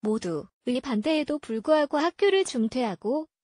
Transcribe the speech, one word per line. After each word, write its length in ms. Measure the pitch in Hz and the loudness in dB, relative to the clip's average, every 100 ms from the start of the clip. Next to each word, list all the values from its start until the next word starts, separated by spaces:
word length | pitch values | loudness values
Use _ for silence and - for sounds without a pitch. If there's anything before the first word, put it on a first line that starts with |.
모두의 800 | 214 220 180 156 - _ - 247 | -2 -2 -2 -6 -8 _ -4 -2
반대에도 560 | 269 214 302 311 294 294 | -2 -2 0 0 0 -4
불구하고 580 | - 220 214 311 294 294 | -4 -4 2 2 4 0
학교를 480 | 330 - 403 381 370 | 0 2 2 4 0
중퇴하고 840 | 240 220 254 233 180 202 294 320 _ | -2 -2 0 -2 -2 -2 -2 -4 _